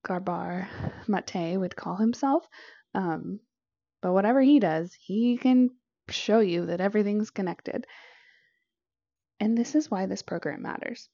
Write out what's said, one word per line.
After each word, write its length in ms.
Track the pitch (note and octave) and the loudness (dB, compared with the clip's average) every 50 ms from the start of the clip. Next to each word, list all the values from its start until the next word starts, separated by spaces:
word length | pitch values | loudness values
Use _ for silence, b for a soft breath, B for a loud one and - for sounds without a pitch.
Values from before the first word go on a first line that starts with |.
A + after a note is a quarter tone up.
| - | -6
Gabor 640 | - F#3 F3+ F#3+ F#3+ F3 E3+ F3 F3 F3 F#3 F#3 G3 B B B B B B B | -4 -6 -4 -4 -4 -4 -4 -4 -6 -6 -8 -8 -10 B B B B B B B
Mate 500 | - G3+ F3+ - - - F#3 E3+ E3 F3+ | -2 -2 -2 -2 -4 -6 -4 -2 -2 -2
would 200 | F#3+ F#3 F3+ - | -2 -2 -4 -6
call 180 | - - E3+ F3 | -8 -8 -8 -2
himself, 500 | F#3+ A3 A3+ A#3+ - - C4+ C#4 E4+ - _ B B B B B B B _ - | 0 0 0 2 0 0 0 0 0 -2 _ B B B B B B B _ -4
um, 440 | G3 F#3+ E3+ D#3+ D#3+ - E3+ F#3+ G#3+ _ _ _ _ _ _ _ _ _ _ _ _ | -4 -2 -2 -4 -4 -6 -10 -10 -12 _ _ _ _ _ _ _ _ _ _ _ _
but 120 | - F3+ | -2 2
whatever 280 | F3+ F#3+ G3 G#3+ B3+ C4+ | 2 2 4 4 4 6
he 180 | C4 C4+ D4 C#4+ | 6 8 6 6
does, 340 | G3+ E3+ D#3 D#3+ E3+ F3+ - | 6 4 0 -2 -4 -6 -12
he 420 | _ _ - F#3 G#3+ A#3 A#3+ A#3+ | _ _ -4 -2 0 2 2 0
can 340 | B3 - B3+ B3+ B3+ B3+ B3 B3 _ _ _ _ _ _ - | 2 2 4 6 6 6 4 2 _ _ _ _ _ _ -10
show 280 | - - - - G#3 A3+ | -10 -6 0 2 4 4
you 260 | G#3+ F#3 E3+ F3 E3+ | 4 4 2 -2 -2
that 140 | E3+ E3+ F3 | -2 -2 -2
everything's 500 | F#3 G3+ G#3+ G#3+ G#3 G#3 G#3 G#3 G#3+ G#3+ | -2 0 2 2 0 2 0 -2 -2 -4
connected. 560 | _ - F#3+ F3 F3 - _ - - - B3 b b b b b b b b b b b b b b b b b _ _ _ _ _ _ _ _ _ _ _ _ _ _ | _ -4 -4 -4 -6 -8 _ -6 -6 -6 -8 b b b b b b b b b b b b b b b b b _ _ _ _ _ _ _ _ _ _ _ _ _ _
And 180 | G#3 A3 A3+ A3+ | 0 0 2 2
this 160 | A#3+ - - | 0 2 0
is 160 | D4+ D4+ - | 0 0 0
why 160 | G#3+ F#3+ F#3+ | -4 -4 -2
this 160 | F#3+ G3 G3 | -4 -4 -8
program 400 | - - E3+ E3+ - D3+ C#3+ - | -6 -8 -8 -6 -4 -6 -6 -6
matters. 460 | - - - - - - A#3+ - - _ | -8 -10 -8 -8 -8 -10 -10 -12 -16 _